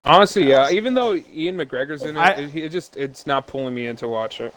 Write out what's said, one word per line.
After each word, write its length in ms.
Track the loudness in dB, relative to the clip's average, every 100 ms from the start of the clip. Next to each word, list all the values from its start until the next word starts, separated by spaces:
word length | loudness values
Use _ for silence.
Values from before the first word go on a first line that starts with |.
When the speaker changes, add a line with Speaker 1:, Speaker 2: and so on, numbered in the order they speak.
Speaker 1:
Honestly, 440 | 4 6 6 4 4
yeah. 180 | 6 4
Even 240 | 2 0
though 200 | -2 -2
Ian 420 | -2 -6 -8 -6 -6
McGregor's 460 | -6 -6 -8 -8
in 140 | -8 0
it, 40 |
Speaker 2:
I 100 | 2
Speaker 1:
it, 240 | 2 -4 -10
it 120 | -8
just, 260 | -10 -10 -8
it's 280 | -10 -8
not 220 | -6 -4 -4
pulling 260 | -8 -8
me 140 | -6 -8
in 80 | -8
to 120 | -8
watch 320 | -6 -6 -8
it. 120 | -14